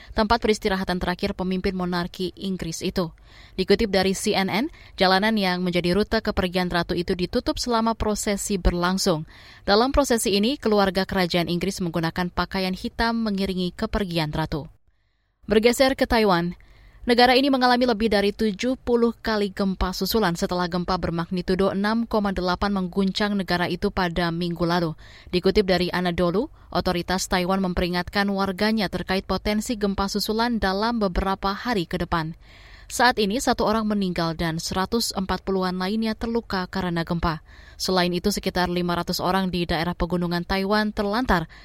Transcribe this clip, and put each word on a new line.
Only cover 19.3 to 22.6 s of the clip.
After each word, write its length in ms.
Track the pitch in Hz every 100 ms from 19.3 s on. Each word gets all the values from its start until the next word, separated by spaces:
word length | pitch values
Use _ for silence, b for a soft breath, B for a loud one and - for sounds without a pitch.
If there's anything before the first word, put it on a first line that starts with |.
| 214 208
gempa 400 | 190 196 185 185
susulan 480 | 185 190 226 190 170
setelah 320 | 196 180 180
gempa 240 | 180 175 180
bermagnitudo 720 | 175 170 165 185 175 185 190 196
enam 320 | 214 226 233
koma 240 | 220 202
delapan 400 | 180 180 175